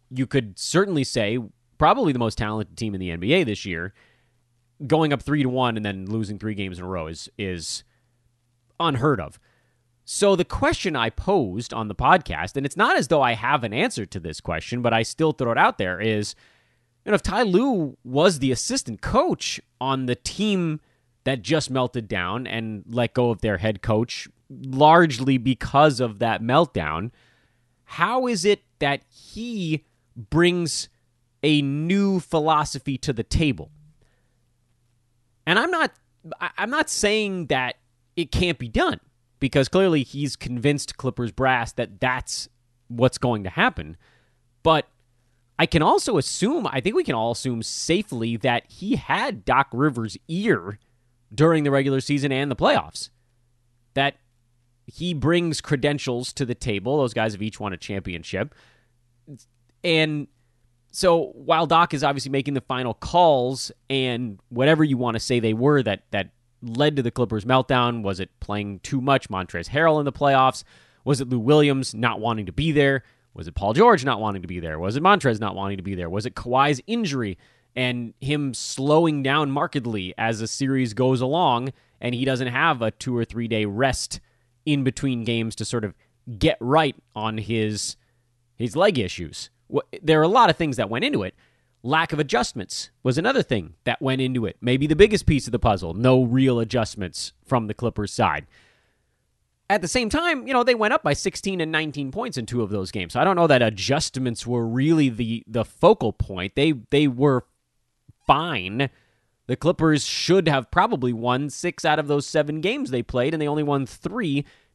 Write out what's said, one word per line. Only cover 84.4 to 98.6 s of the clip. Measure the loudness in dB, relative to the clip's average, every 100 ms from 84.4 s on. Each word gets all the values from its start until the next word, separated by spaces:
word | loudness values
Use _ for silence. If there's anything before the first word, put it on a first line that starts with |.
| _ _ -2
in | 0
between | 0 -2 -4 -2 -2
games | -2 -2 -6
to | -6
sort | -4
of | -6 -10 _ _ -14 -2
get | 0 0
right | 2 2 2 -4 _
on | -6 -4 -4
his, | -4 -2 -2 -4 -8 -12 _ _ _ _ _ -8
his | -4 2
leg | 2 2
issues? | -4 -6 -12 -12 -18 _ -6
Wha-, | -4 -4 -6
there | 2 4
are |
a | 4
lot | 6 4
of | 4
things | -2 -2
that | -4
went | -2 -2
into | -2
it. | -6 _ _ _ _ _
Lack | -2 0 0
of | -2
adjustments | 0 0 -2 -8 -10 -12 -14 _
was | -2 0
another | 0 0
thing | 0 -2 -4 -6
that | -4 -2
went | -2 0
into | -2 -2 -4
it. | -4
Maybe | 0 2 2
the | 6
biggest | 6 6 2
piece | 2 0
of |
the | 0
puzzle, | 2 0 -2
no | 2 4 4
real | 4 4 4 2
adjustments | 0 -2 -2 -4 -8 -8 -12 _ -2
from | -2 -2
the | -4
Clippers | -4 -4 -4
side. | 2 2 2 -8 _